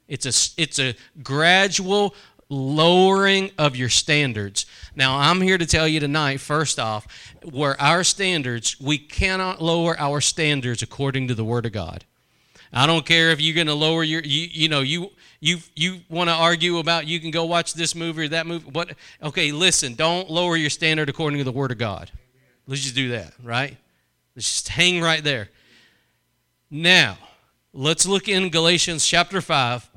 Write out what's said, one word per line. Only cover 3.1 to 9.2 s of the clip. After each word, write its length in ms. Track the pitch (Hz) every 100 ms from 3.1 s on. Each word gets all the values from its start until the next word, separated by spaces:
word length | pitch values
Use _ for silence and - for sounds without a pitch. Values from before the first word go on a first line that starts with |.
| 196 196 196 190 -
of 180 | 151 127
your 140 | 123
standards. 760 | - - 147 143 107 101 98 - - - -
Now, 220 | 131 135
I'm 240 | 143 180
here 160 | 185 190
to 80 | 165
tell 220 | 165 160
you 120 | 156
tonight, 400 | 147 151 147 135
first 400 | - 151 151 -
off, 260 | 113 107 - - - - -
where 280 | 131 143 135
our 240 | 139 170 175
standards, 760 | - 190 175 127 120 - -
we 180 | 135 147
cannot 640 | - -